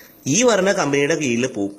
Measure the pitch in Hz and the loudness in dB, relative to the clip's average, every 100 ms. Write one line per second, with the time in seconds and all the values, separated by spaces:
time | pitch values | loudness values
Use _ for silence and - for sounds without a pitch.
0 | - - - 175 247 196 185 190 147 143 | -20 -12 -4 2 2 4 2 0 0 0
1 | 143 160 147 117 127 110 98 | 0 0 -2 -2 -2 -4 -6